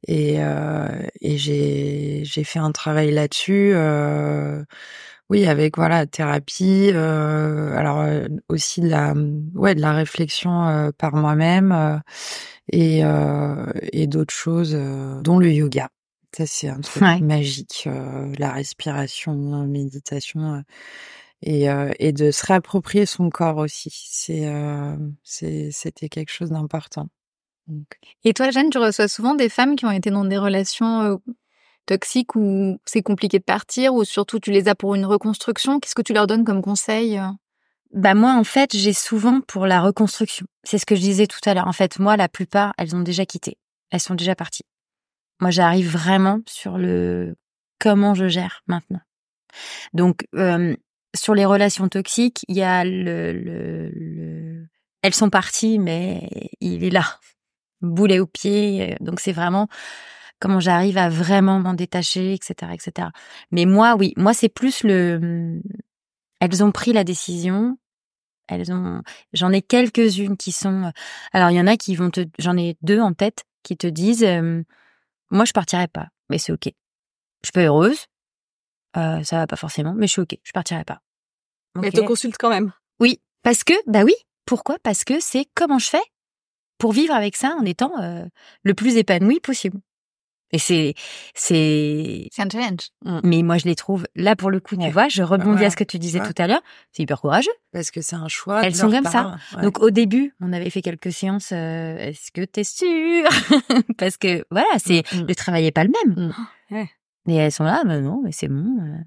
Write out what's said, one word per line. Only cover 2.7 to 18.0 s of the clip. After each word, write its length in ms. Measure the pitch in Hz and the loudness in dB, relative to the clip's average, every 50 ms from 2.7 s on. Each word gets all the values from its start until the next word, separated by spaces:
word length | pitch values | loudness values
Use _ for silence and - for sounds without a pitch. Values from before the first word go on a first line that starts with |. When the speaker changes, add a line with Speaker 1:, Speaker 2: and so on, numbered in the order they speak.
| 151 | -2
Speaker 1:
travail 380 | - - 156 151 156 156 151 | -2 -4 -2 0 2 2 2
là-dessus, 600 | 147 151 151 147 - - - - 196 202 202 202 196 | 2 2 0 0 -2 -4 -2 0 2 4 6 6 4
euh, 920 | 175 160 156 151 147 147 147 147 147 147 147 147 147 147 147 147 147 147 _ - - - - - - - - - _ _ _ | 4 4 2 2 2 0 0 0 0 0 -2 -2 -2 -2 -4 -6 -8 -10 _ -16 -20 -20 -20 -20 -20 -20 -20 -20 _ _ _
oui, 160 | 196 208 202 | 2 4 4
avec, 300 | 175 147 143 151 156 151 - | 4 4 4 2 2 2 2
voilà, 260 | 165 165 165 170 151 | 2 4 4 2 2
thérapie, 840 | 147 - - 156 147 147 147 139 - - - 185 190 190 190 196 196 190 | 0 -4 -4 -2 -2 -2 -2 -4 -6 -6 0 2 4 4 6 6 4 4
euh, 840 | 165 160 160 156 156 151 151 151 156 151 156 151 151 151 147 143 | 4 2 0 0 0 0 0 0 0 0 0 -2 -2 -4 -2 -2
alors, 260 | - 151 151 143 151 | 0 0 0 0 0
euh, 260 | 151 151 151 151 - - 151 156 - _ | 0 0 0 -2 -2 -4 -8 -10 -6 _
aussi 320 | 165 156 - - - - 170 | -4 -4 -4 -4 -2 0 0
de 60 | 170 | 2
la, 260 | 160 151 147 147 147 147 151 147 147 151 151 156 175 | 2 2 2 2 0 0 0 -2 -2 -4 -6 -8 -4
ouais, 200 | - 185 196 185 | 0 2 2 4
de 60 | 156 | 4
la 120 | 151 156 151 | 2 2 2
réflexion, 720 | 151 160 151 - - 170 147 - - - 180 175 175 170 165 | 0 0 -2 -2 -4 -4 -4 -4 -4 -2 0 0 2 2 2
euh, 220 | 156 151 151 147 147 | 2 2 0 0 -2
par 180 | _ - 156 143 | _ -4 0 0
moi-même, 560 | 151 151 151 151 151 160 165 175 185 190 196 185 | 2 2 2 2 4 4 4 4 6 6 4 4
euh, 240 | 165 156 151 156 151 151 _ - - - - - - - - - - _ - | 4 2 2 0 -2 -6 _ -16 -14 -12 -12 -12 -12 -14 -16 -20 -18 _ -2
et, 320 | - 170 165 160 160 156 156 | 2 4 4 4 4 4 4
euh, 600 | 151 151 147 147 147 143 143 147 143 143 147 - - - - - - - | 4 4 2 2 0 0 0 -2 -2 -4 -4 -6 -6 -8 -8 -8 -6 -2
et 140 | - 156 | -2 -2
d'autres 280 | 147 143 156 156 151 - | 0 0 -2 -2 -2 -4
choses, 400 | - - 165 165 170 170 156 151 | -6 -4 -2 0 0 0 0 -2
euh, 480 | 151 139 135 135 135 135 135 135 135 135 | -4 -4 -4 -6 -6 -8 -8 -10 -4 2
dont 160 | 156 175 185 | 4 6 6
le 120 | 180 170 | 6 6
yoga. 380 | 156 147 151 143 127 135 131 131 _ _ _ _ _ _ _ _ - | 6 4 2 2 0 -2 -4 -4 _ _ _ _ _ _ _ _ -8
Ça, 80 | - 160 | -6 -6
c'est 220 | 151 - - - 147 | -6 -6 -6 -6 -8
un 120 | 135 135 | -8 -8
truc 220 | 147 - - 180 202 | -10 -10 2 4 4
Speaker 2:
Ouais. 180 | 185 170 175 | 4 6 4
Speaker 1:
magique, 640 | 160 151 151 151 147 143 135 139 - _ - - - | 2 2 2 0 0 -2 -4 -8 -10 _ -14 -10 -8
euh, 440 | 151 135 135 | -8 -8 -8